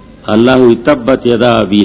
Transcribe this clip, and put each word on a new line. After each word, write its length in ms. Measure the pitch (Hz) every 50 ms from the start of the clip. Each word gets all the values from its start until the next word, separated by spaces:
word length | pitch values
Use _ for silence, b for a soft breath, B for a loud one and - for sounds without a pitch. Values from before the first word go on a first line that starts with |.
| - - - - - - 107
الله 220 | 110 117 127 131 127
وی، 140 | 127 120 117 113 -
«تبت 340 | 151 147 127 113 127 131 - -
یدا 240 | 120 120 104 123 120 117 110 104
ابي 180 | 92 101 104